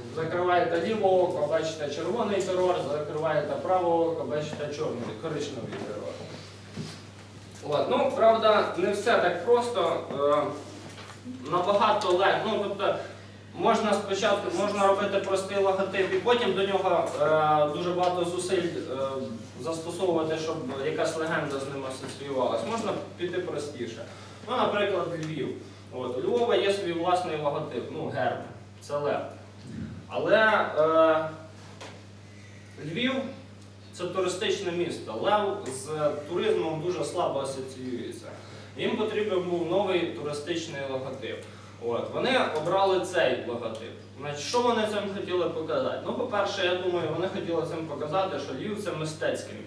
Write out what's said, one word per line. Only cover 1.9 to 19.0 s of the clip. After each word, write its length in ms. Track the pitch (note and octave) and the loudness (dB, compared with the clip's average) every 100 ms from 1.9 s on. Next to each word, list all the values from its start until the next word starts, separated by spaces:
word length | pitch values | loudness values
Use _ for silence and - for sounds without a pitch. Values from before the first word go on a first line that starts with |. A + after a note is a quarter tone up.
червоний 520 | D3 E3 A#3 G#3 F#3+ | -4 -2 0 0 0
терор, 340 | F#3 F3+ F3+ E3 C#3+ | 2 2 2 2 0
закриваєте 640 | D3+ D#3 D3+ D#3+ D3+ C#3 | -2 -2 -2 0 0 0
праве 340 | C3+ F3 F#3 E3+ | -2 2 2 4
око, 360 | E3 E3 D3 | 4 2 0
бачите 500 | C3+ D3+ D3+ - D3 D#3 | -2 -2 -2 -6 -6 -4
чорний, 260 | B2+ A#2 A2+ - | -4 -4 -6 -6
коричневий 500 | D#3+ C#3+ C#3+ - - - - | -6 -4 -6 -6 -8 -8 -8
терор. 220 | - - - - - - - - - - - - - - - - - D3 | -8 -8 -10 -12 -14 -14 -16 -14 -10 -10 -12 -16 -18 -18 -18 -18 -10 -2
От, 200 | D3 - | 0 2
ну, 220 | B3+ - - | 2 2 6
правда, 580 | A3+ A3 G#3+ G#3 - E3+ | 6 8 6 6 4 0
не 160 | G3+ | 0
все 260 | F#3+ A#3 G3+ | 2 4 4
так 260 | F3 - | 4 2
просто, 560 | A#3+ A#3+ A#3+ - - - - | 4 4 4 2 2 0 -4
е, 300 | C#3 C#3+ D3 - - - - - - - - B3+ - - | 0 4 4 2 -4 -10 -14 -14 -14 -16 -14 -12 -10 -2
набагато 640 | F3+ G3 G3+ G#3+ G#3 F3+ | 2 4 4 4 4 4
легше. 300 | F3+ F#3+ - A3 | 4 4 4 0
Ну, 140 | G#3 | 0
тобто, 320 | G3 G3 G3 - - - - - - | -2 0 0 -2 -6 -14 -18 -18 -12
можна 400 | - A3+ A3 G#3+ | 0 4 4 4
спочатку, 640 | G3+ - F#3+ G#3 G3 F3+ F3 | 2 0 0 2 2 0 0
можна 280 | G3+ G3+ G3 | 0 4 4
робити 320 | G3 G3+ G3 | 4 2 0
простий 400 | F#3+ F#3+ - G3 | 2 0 2 2
логотип 560 | G3 F#3+ G3 G3 F#3 | 4 2 2 2 2
і 20 | F#3+ | 2
потім 380 | G#3+ A#3+ G3 | 4 4 4
до 120 | G3 G3 | 2 2
нього, 380 | F#3+ F#3 E3+ - D3 | 2 4 4 2 2
е, 540 | D3+ D#3 D3+ D3+ D3 F3 | 4 6 6 6 4 2
дуже 140 | F3 | 0
багато 340 | F3+ F3+ F3+ | 2 2 2
зусиль, 340 | E3+ F3+ - F3+ | 0 -2 0 0
е, 380 | E3+ C3+ A2 C3+ | 0 -2 -4 -4